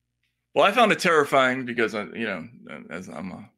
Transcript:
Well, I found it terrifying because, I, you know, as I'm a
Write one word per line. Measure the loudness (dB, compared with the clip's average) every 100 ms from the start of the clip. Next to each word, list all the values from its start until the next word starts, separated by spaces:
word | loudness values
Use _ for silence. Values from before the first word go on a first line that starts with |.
| _ _ _ _ _
Well, | 2
I | 2
found | 4 4
it | 4
terrifying | 2 2 4 4 2 0
because, | -6 -2 -2
I, | -2 -8
you | -6 -6
know, | -6 -10 -20 -20 -18 -14
as | -14 -14
I'm | -12 -12
a | -14 -18